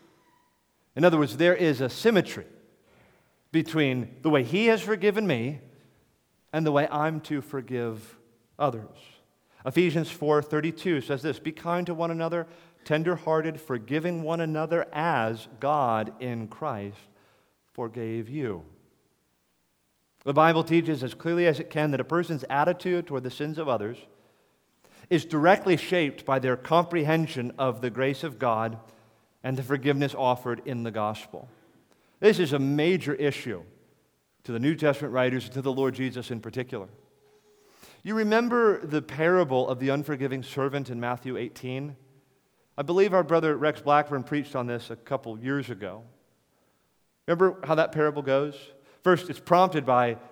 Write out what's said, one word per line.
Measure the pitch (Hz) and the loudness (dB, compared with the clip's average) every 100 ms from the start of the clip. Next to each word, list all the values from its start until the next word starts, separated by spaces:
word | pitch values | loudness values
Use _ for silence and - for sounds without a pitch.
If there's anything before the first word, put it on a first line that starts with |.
| _ _ _ _ _ _ _ _ _ | _ _ _ _ _ _ _ _ _
In | 131 | 2
other | 175 160 | 4 6
words, | 135 | 2
there | 123 175 | 4 4
is | 180 165 127 | 4 2 2
a | 127 | -2
symmetry | - 226 196 - - - - _ _ _ _ _ _ _ _ _ | 0 2 4 2 -4 -14 -20 _ _ _ _ _ _ _ _ _
between | 160 - 156 139 127 113 - | -2 0 2 2 0 -6 -4
the | 160 | 2
way | 143 | 2
he | 120 185 226 | 4 2 4
has | 220 | 2
forgiven | 196 208 208 202 196 | 0 0 2 2 0
me | 120 123 143 - _ _ _ _ _ _ _ _ | 0 -2 -6 -14 _ _ _ _ _ _ _ _
and | 156 | -2
the | 156 | 2
way | 143 151 | 2 2
I'm | 147 156 156 | 0 -2 -2
to | - 147 | -4 -6
forgive | - 139 120 123 117 110 - - _ _ _ - | -6 -10 -6 -4 -4 -6 -14 -20 _ _ _ -2
others. | 143 113 104 - - - _ _ _ _ | -2 -2 -10 -20 -20 -20 _ _ _ _
Ephesians | 131 165 175 165 156 | -2 2 4 2 -2
four | - 151 147 | -2 2 2
thirty-two | 147 151 160 - 185 147 | 2 -2 -2 -2 -2 -2
says | - 135 | -2 -4
this, | 151 123 | -4 -6
"Be | 160 | -8
kind | 156 170 175 180 | -8 -4 -4 -4
to | |
one | 165 170 | -4 -4
another, | 165 165 170 165 - - _ | -2 -4 -4 -6 -14 -20 _
tender-hearted, | - 156 165 160 160 160 160 147 | -2 0 2 -2 0 0 0 -6
forgiving | - 123 107 151 175 170 | -6 -6 -2 -2 -2 -4
one | 156 165 | -4 -2
another | 160 156 160 170 - | -2 -2 0 -2 -2
as | 151 170 135 113 113 - 113 | -2 0 2 0 -4 -10 -4
God | 139 151 123 110 110 - | 0 2 2 0 -2 -8
in | 123 117 110 | -8 -8 -10
Christ | - 151 107 101 104 - _ _ _ _ _ _ | -8 -8 -8 -10 -14 -20 _ _ _ _ _ _
forgave | - 117 117 113 113 110 | -10 -8 -8 -6 -6 -8
you." | 147 120 87 78 - _ _ _ _ _ _ _ _ _ _ _ _ _ _ | -6 -6 -6 -12 -20 _ _ _ _ _ _ _ _ _ _ _ _ _ _
The | 139 | 0
Bible | 143 165 160 | 4 4 4
teaches | 160 165 160 139 | 2 0 0 -2
as | 127 | -6
clearly | 127 165 170 175 | -6 -4 2 2
as | 156 | 0
it | - | -2
can | 151 151 | -2 0
that | 131 | -2
a | |
person's | - 170 165 147 127 | -2 -2 -2 -6 -2
attitude | 139 160 170 185 175 170 | 0 0 0 -2 -2 -2
toward | 135 | -6
the | 127 | -6
sins | - 151 156 | -6 -6 -4
of | 147 | -2
others | 113 104 120 - _ _ _ _ _ _ _ _ - - | -2 -4 -10 -18 _ _ _ _ _ _ _ _ -20 -2
is | 165 | 0
directly | - 151 165 202 190 | 0 4 6 6 4
shaped | 160 - 180 143 - | 0 0 0 0 -2
by | - 135 | -2 0
their | 127 | 0
comprehension | 123 - 165 170 175 147 160 156 127 120 - | -2 2 2 2 0 2 2 0 -4 -6 -2
of | 131 113 | -4 -2
the | 123 | -4
grace | 110 135 135 | -2 -2 -2
of | 160 110 | -8 -2
God | 123 110 113 110 - - _ _ _ _ | 0 0 -2 -6 -16 -20 _ _ _ _
and | 131 131 | -6 -6
the | |
forgiveness | 123 139 139 139 139 | -4 0 0 2 0
offered | - 127 123 123 117 | 0 0 0 -2 -6
in | 151 120 | -6 -6
the | 117 | -6
gospel. | 107 107 107 - - 127 _ _ _ _ _ _ _ | -4 -4 -4 -12 -18 -18 _ _ _ _ _ _ _
This | 208 180 | 4 6
is | 151 | 2
a | 143 | 0
major | 135 147 165 185 139 | 2 2 2 2 -2
issue | 143 143 - 120 90 87 _ _ _ _ _ _ _ | -2 -2 -2 -6 -10 -12 _ _ _ _ _ _ _
to | - | -8
the | 113 | -2
New | 143 | 0
Testament | 160 151 135 143 | 2 2 2 0
writers | 127 127 127 | 0 0 0
and | 104 | -6
to | 139 | -6
the | 135 | -4
Lord | 131 135 | 0 0
Jesus | 127 131 120 113 | -2 -6 -6 -8
in | 113 | -10
particular. | 113 131 123 117 95 - _ _ _ _ _ _ _ _ - - | -8 -8 -8 -10 -12 -18 _ _ _ _ _ _ _ _ -20 -12
You | 190 | -4
remember | 220 208 226 240 240 220 185 | 0 4 4 4 4 4 4
the | 160 151 | 0 -4
parable | - 131 165 185 151 127 127 | -2 0 4 4 4 2 0
of | 123 | 0
the | 135 | 0
unforgiving | 143 147 131 135 131 | 0 -2 -4 -2 -4
servant | 123 135 135 139 127 | -6 -4 -2 -2 -6
in | 117 | -4
Matthew | 120 123 131 110 | -4 -4 -6 -6
eighteen? | 123 - 127 131 147 135 _ _ _ _ _ _ _ - | -6 -8 -8 -8 -8 -12 _ _ _ _ _ _ _ -6
I | |
believe | 143 180 202 | 0 4 4
our | 185 | 4
brother | 151 165 160 131 | 4 2 2 0
Rex | 151 143 | 0 0
Blackburn | 143 147 147 139 | 2 2 2 -4
preached | 123 147 - | -4 -6 -4
on | 131 120 | -6 -4
this | 120 - | -6 -8
a | |
couple | 113 - 135 117 110 | -14 -6 -6 -6 -8
years | 127 139 120 | -4 -4 -6
ago. | 101 98 107 117 _ _ _ _ _ _ _ _ _ _ _ - | -10 -10 -12 -18 _ _ _ _ _ _ _ _ _ _ _ -2
Remember | 170 185 180 | 2 2 2
how | 151 | 0
that | 156 160 | 2 2
parable | 156 151 147 | 2 0 0
goes? | 135 135 147 143 - - _ _ | 0 0 0 -6 -18 -20 _ _
First, | 185 175 - | 2 2 0
it's | 131 | -10
prompted | - 175 185 151 | 4 6 6 2
by | 127 123 120 110 - | 4 4 4 0 -10